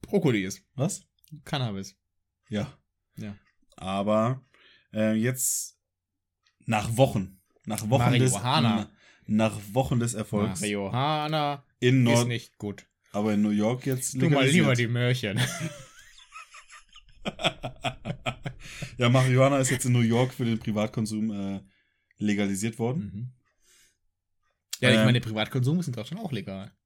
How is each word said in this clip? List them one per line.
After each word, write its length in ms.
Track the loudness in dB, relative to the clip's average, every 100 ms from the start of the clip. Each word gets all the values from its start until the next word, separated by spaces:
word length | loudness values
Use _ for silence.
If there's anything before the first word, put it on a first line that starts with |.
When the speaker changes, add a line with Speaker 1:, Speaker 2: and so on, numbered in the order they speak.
Speaker 1:
Brokkoli 420 | 0 2 2 2
ist. 180 | -2 -8 _ -6
Speaker 2:
Was? 320 | -4 -4 _ _ _ -20
Speaker 1:
Cannabis. 520 | -8 -4 -4 -6 -10 _ _ _ _ _ _
Speaker 2:
Ja. 220 | -4 -4 -10 _ _ _ -14
Speaker 1:
Ja. 180 | -14 -14 _ _ _ -14
Speaker 2:
Aber, 680 | -6 -2 2 2 2 -2 _ _ _ _ _
äh, 200 | -2 0
jetzt 640 | 2 0 -2 -2 -4 -6 _ _ _ _ _ _ _ _ _ -2
nach 300 | -2 0 2
Wochen, 420 | 2 2 -6 -12 _ _ -10
nach 220 | -8 0
Wochen 220 | 2 4
des 200 | 4 2
Speaker 1:
Marihuana. 280 | 2 0 2
Speaker 2:
na-, 300 | 2 0 -4 _ _ _ -2
nach 320 | 2 2 -2 -4
Wochen 260 | -2 0 0
des 140 | -2
Erfolgs. 480 | -4 -4 0 0 -2
Speaker 1:
Marihuana 1000 | -4 -4 -4 -2 -2 -2 -2 -2 -2 -4 _ _
Speaker 2:
In 260 | 4 6 6
Speaker 1:
ist 60 |
Speaker 2:
Nord- 140 | 4 2
Speaker 1:
nicht 300 | -4 -8 _
gut. 260 | -10 -10 -16 _ _
Speaker 2:
Aber 220 | -2 0
in 80 | 2
New 80 | 2
York 360 | 2 2 0 -2
jetzt 240 | -2 -4
Speaker 1:
Tu 160 | 0 2
mal 180 | 4 4
lieber 260 | 4 4 2
Speaker 2:
legalisiert. 40 |
Speaker 1:
die 80 | 0
Möhrchen. 520 | 0 0 0 -2 -2 -2
<laughs> 40 | -2 -8 -10 -20 -20 -20 -20 -20 -20 -20 -20 -20 -20 _ -20 _ -12 -12 -6 -6 -6 -12 -8 -8 -8 -10 -8 -8 -10 -12 -12 -18 -14 -14 0
Speaker 2:
Ja, 120 | 4
Marihuana 500 | 4 4 6 6 4
ist 100 | 2
jetzt 140 | 0 2
in 80 |
New 80 | 4
York 320 | 4 4 2
für 120 | 0 -2
den 140 | -2
Privatkonsum, 720 | -2 -2 -2 -2 -4 -2 -4
äh, 300 | -6 -6 -8 -12 _ _ _ _ _
legalisiert 640 | -2 0 0 0 -4 -2
worden. 220 | -4 -2 -6
Speaker 1:
Mhm. 180 | -8 -12 -14 _ _ _ _ _ _ _ _ _ _ _ _ _ -2
Ja, 80 | 4
ich 80 | 6
Speaker 2:
Ähm, 80 | 6
Speaker 1:
meine, 140 | 4
der 80 | 0
Privatkonsum 520 | -4 -2 0 0 0
ist 80 | -2
in 60 |
Deutschland 300 | -6 -8 -10
auch 80 | -8
legal. 400 | -8 -8 -12 -12 _